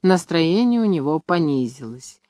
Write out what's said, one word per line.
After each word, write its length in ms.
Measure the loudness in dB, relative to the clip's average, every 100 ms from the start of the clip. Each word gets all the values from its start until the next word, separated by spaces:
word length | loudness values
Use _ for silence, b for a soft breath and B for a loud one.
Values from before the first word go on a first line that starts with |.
настроение 800 | 2 2 2 0 2 2 2 2
у 60 | 0
него 340 | 0 0 -2
понизилось. 1000 | 0 0 0 -2 -4 -8 -14 -16 -20 -20